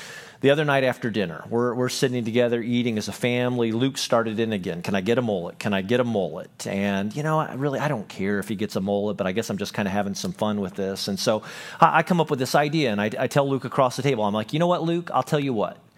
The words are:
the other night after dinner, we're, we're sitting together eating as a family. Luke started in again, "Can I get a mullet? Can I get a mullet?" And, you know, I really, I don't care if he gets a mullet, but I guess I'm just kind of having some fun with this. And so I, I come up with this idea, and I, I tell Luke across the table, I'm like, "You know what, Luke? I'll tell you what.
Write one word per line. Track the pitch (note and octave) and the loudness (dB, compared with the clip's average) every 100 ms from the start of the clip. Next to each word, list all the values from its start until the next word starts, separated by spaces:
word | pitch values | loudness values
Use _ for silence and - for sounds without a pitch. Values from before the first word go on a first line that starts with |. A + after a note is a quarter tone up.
| - - - - | -14 -16 -18 0
the | C3+ | 4
other | D#3 D3 | 4 4
night | C#3 | 2
after | C3 A#2 B2 | 2 0 -2
dinner, | G#2+ F2+ D#2 - | -2 -2 -4 -4
we're, | A2+ B2 A#2+ | 0 0 0
we're | B2+ | -2
sitting | - C#3 B2 A#2 | 0 0 0 0
together | A#2 A#2+ A#2 | 2 4 2
eating | A#2 A#2+ A#2+ G#2+ | 0 0 0 -2
as | G2+ | -4
a | |
family. | F#2+ B2 B2 B2 B2 A#2 | -2 0 0 0 0 0
Luke | A2+ C3+ C3 | 2 0 -2
started | - A#2+ A2+ G#2+ | 0 2 2 0
in | A2+ | -2
again, | G#2 F2+ E2+ | -2 -4 -6
"Can | F2 G2 | -2 -2
I | |
get | F#2+ A#2 | 2 2
a | |
mullet? | A#2+ G2 F2 - | 2 -2 -4 -6
Can | A#2 G2 | -2 0
I | |
get | F#2+ B2 | 2 2
a | |
mullet?" | A#2+ G#2+ F2 D#2+ E2 - A2 | 2 0 -2 -6 -12 -10 -6
And, | G2 G2+ G2 G#2 D3 | -2 0 0 -2 -2
you | |
know, | D3+ D#3 | 0 0
I | - | -2
really, | B2+ C#3+ C3+ | -4 -4 -2
I | C#3+ | -2
don't | B2+ F#2+ | -2 -6
care | - F#2+ G2+ | -4 -2 -2
if | F#2+ | -2
he | G2+ | -4
gets | G#2 G#2+ | -4 -2
a | |
mullet, | G2 G2+ G#2 F#2+ | 0 0 0 -2
but | F#2+ | -2
I | |
guess | F#2+ G#2+ | -2 -4
I'm | G2+ | -4
just | G2 - | -4 -2
kind | G2+ | -2
of | |
having | G2+ G2+ F#2+ | 0 -2 -4
some | G2 | -6
fun | F2 G#2+ G#2 | -2 -2 -2
with | F#2+ | -4
this. | G2 G2 F#2+ - | -4 -6 -4 -4
And | G2 | -2
so | - G#2+ - - - - | 0 0 -2 -14 -6 4
I, | D#3+ D3+ | 6 6
I | |
come | E3 F3 | 4 2
up | D#3 | 2
with | C#3 | 0
this | B2+ D3+ | 2 2
idea, | D3+ D#3+ C3+ | 2 2 2
and | G2+ | 2
I, | G#2 G#2 | 0 0
I | B2+ | 0
tell | D3 C#3 | 2 2
Luke | C3+ | 0
across | C#3 - B2+ - | 0 2 2 2
the | |
table, | C#3 A#2+ | 0 2
I'm | G#2 | 2
like, | G#2+ A2 | 0 -2
"You | D3+ | 0
know | F3 | 2
what, | F3 | 2
Luke? | E3 E3+ F3 | 0 -2 -2
I'll | B2+ | -2
tell | B2+ D3+ | 0 0
you | C#3 | 0
what. | A2+ F2 - - | 0 -2 -6 -18